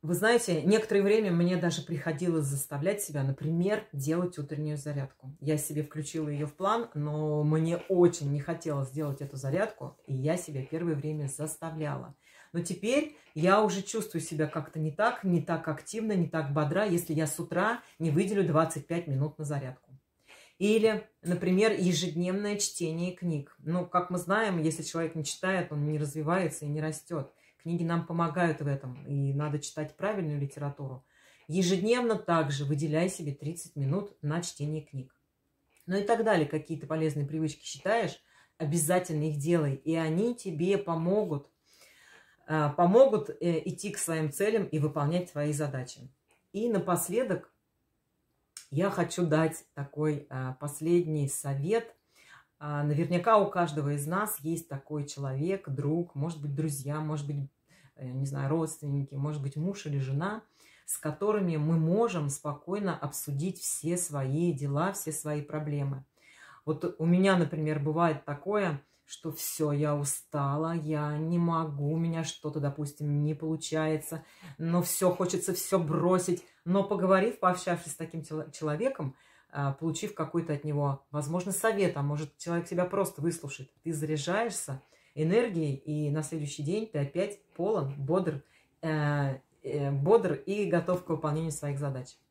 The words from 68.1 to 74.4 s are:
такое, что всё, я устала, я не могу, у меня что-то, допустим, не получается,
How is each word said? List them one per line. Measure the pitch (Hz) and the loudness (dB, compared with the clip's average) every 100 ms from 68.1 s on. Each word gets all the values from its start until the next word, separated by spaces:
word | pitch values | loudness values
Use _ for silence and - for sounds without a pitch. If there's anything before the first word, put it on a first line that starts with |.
| 143 | 2
такое, | - 143 190 208 185 143 - _ _ | -6 -8 -2 0 0 -4 -8 _ _
что | - 165 | -12 -10
всё, | 151 - - 156 | -8 -8 -2 0
я | 143 147 | 2 2
устала, | 147 143 - - 147 139 143 160 | 0 -2 -6 -6 -2 0 0 0
я | 170 151 151 147 147 | -2 -2 -2 0 -2
не | 160 170 | 0 2
могу, | 170 165 160 143 143 | 4 2 0 -2 0
у | 160 | 2
меня | 165 165 | 0 0
что-то, | 156 - 151 151 | -4 -6 -6 -2
допустим, | 143 139 143 - 147 147 | -2 -2 -6 -4 0 2
не | 147 | 2
получается, | 151 160 160 - 156 156 156 156 160 - - | 0 -2 -4 -2 0 2 0 -2 -10 -12 -20